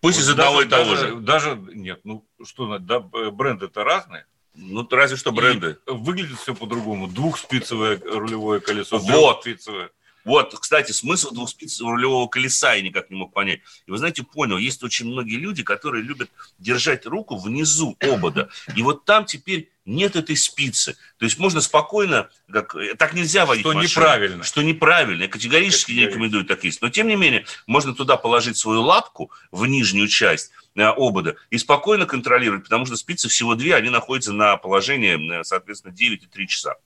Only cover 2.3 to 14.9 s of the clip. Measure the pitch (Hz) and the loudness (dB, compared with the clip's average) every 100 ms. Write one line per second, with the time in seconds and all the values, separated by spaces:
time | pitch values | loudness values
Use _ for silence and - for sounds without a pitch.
2.3 | _ - - 117 104 90 120 95 113 110 | _ -20 -12 -8 -8 -2 -4 -2 -6 -6
3.3 | 101 135 110 95 - 107 180 185 82 - | -4 -4 -4 -8 -4 0 -2 -2 -18 -20
4.3 | _ _ _ 95 101 117 127 139 131 - | _ _ _ -10 -10 -2 2 2 2 -4
5.3 | 113 123 117 85 76 - 127 120 185 170 | 2 2 2 -2 -8 -10 -8 -4 -4 -6
6.3 | 127 - 120 110 120 107 104 95 92 156 | -10 -10 -10 -6 -8 -6 -6 -6 -4 -4
7.3 | - - 127 - 113 110 104 - 107 110 | -4 -4 -4 -4 -2 0 -2 -4 -6 -4
8.3 | 110 107 104 98 104 98 110 98 156 147 | -6 -2 -2 0 -4 -2 -4 4 6 6
9.3 | 110 120 110 - 101 90 _ _ _ - | 4 -4 -12 -12 -12 -12 _ _ _ 2
10.3 | 143 135 - - 156 143 107 139 180 143 | 2 2 -4 0 0 0 -4 -2 -2 -2
11.3 | 117 120 - - - 117 117 127 131 117 | -6 -10 -12 -12 -8 -4 0 2 2 0
12.3 | 123 131 - 139 110 95 92 - 95 90 | -2 -2 2 2 2 0 -6 -8 -12 -8
13.3 | - 98 90 _ - _ 98 156 165 131 | -4 -2 -4 _ -20 _ -6 -4 -6 -12
14.3 | - 139 92 120 131 123 | -4 -2 -2 -2 -6 -6